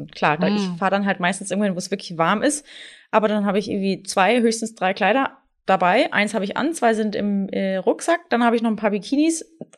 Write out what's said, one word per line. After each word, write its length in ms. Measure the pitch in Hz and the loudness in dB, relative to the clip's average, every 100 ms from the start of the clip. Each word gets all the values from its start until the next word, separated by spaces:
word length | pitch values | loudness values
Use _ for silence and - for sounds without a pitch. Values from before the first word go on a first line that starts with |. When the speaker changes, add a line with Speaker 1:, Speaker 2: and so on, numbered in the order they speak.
| 147 | -12
Speaker 1:
klar, 260 | - 170 151 | -2 0 2
da, 100 | 185 | 0
ich 220 | 208 190 | 0 -2
Speaker 2:
Mhm. 60 | 175 | -2
Speaker 1:
fahre 140 | 196 | -2
dann 160 | 196 196 | 0 -2
halt 120 | 180 | -2
meistens 280 | 175 180 190 | -2 -4 -4
irgendwann, 240 | 190 208 | -2 -2
wo 60 | 180 | -2
es 100 | - | -6
wirklich 280 | 196 - 165 | -8 -6 -2
warm 260 | 165 208 | 0 2
ist. 200 | 294 294 - - - - _ | 0 -2 -8 -20 -20 -20 _
Aber 180 | 214 208 | 0 2
dann 180 | 214 202 | 0 0
habe 120 | 196 | -2
ich 140 | 185 | -2
irgendwie 320 | 202 196 190 | -2 -2 -4
zwei, 380 | - 202 185 247 | -4 0 2 4
höchstens 340 | 226 226 220 - | 2 0 -4 0
drei 180 | 185 | 0
Kleider 440 | 202 190 254 269 - _ _ - | 2 2 2 0 -6 _ _ 0
dabei. 480 | 190 180 214 330 | 2 4 4 2
Eins 220 | 196 208 214 | 0 0 -2
habe 100 | 190 | -4
ich 100 | - | -2
an, 180 | 277 | -2
zwei 200 | 320 233 | 0 2
sind 220 | 220 214 196 | 2 0 -2
im, 340 | 208 202 190 | 0 -2 -2
äh, 280 | 196 190 190 | -2 -2 -2
Rucksack. 520 | 226 330 - 339 - | 0 0 0 -2 0
Dann 140 | 233 | 2
habe 140 | 240 233 | 2 2
ich 40 | |
noch 80 | 226 | 0
ein 60 | 208 | 0
paar 160 | 214 | 0
Bikinis, 680 | 202 - 277 320 320 - - - | -2 -2 2 2 0 -6 -20 -14